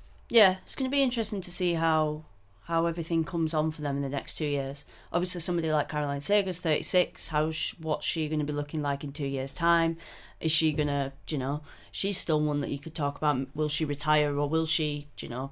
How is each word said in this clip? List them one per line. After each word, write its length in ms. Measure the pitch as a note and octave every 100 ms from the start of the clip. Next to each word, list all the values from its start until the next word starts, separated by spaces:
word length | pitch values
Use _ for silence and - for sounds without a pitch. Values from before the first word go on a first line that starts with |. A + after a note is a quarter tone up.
| - - -
Yeah, 280 | A3+ G3 F#3
it's 120 | -
gonna 160 | - C4
be 140 | C#4
interesting 360 | C4+ A#3 A3 G3+
to 100 | F3
see 220 | - F3+
how, 500 | E3 E3 D#3+ D#3 D3+ - - - -
how 220 | - E3 E3+
everything 360 | E3+ D#3+ E3
comes 320 | D#3 E3+ D#3+
on 160 | D#3+ D#3
for 120 | D#3
them 140 | D3 C#3
in 60 |
the 60 | C#3
next 260 | C3+ -
two 120 | - D3+
years. 380 | C#3+ C3+ C#3+ - - -
Obviously, 280 | F3 F3+ F3
somebody 300 | E3+ F3 D#3+
like 180 | D3+ D3
Caroline 320 | D3+ D3 C#3+
Sager's 380 | C#3+ G#3 F#3+ F3+
thirty-six. 680 | E3+ D#3 - F3+ F3 - -
How's 260 | D3+ D#3
sh-, 200 | D#3 - -
what's 260 | D#3+ -
she 240 | - E3 D#3
gonna 140 | D3+
be 100 | D3
looking 300 | D3 D3 D#3
like 220 | D3 C#3
in 80 | C#3+
two 140 | C#3+ C#3+
years' 280 | C3+ C3+
time? 420 | - E3+ E3+ E3 E3 - - - -
Is 120 | D#3+
she 200 | - D#3+
gonna, 400 | D3 D3 C#3+ C3+ - -
you 100 | D3
know, 240 | C3 D3 - - -
she's 260 | - G3 G3
still 240 | - D#3
one 200 | D3+ D3
that 100 | C#3+
you 80 | C#3+
could 160 | D#3+
talk 220 | - D3 C#3+
about. 320 | D#3 C3+ C#3 -
Will 120 | D3+
she 160 | -
retire, 540 | D3+ D3 - D3+ D3 C#3+
or 100 | D3
will 180 | D#3+ D#3+
she, 420 | - D3+ D3 D3 -
you 100 | C#3
know, 220 | B2 C#3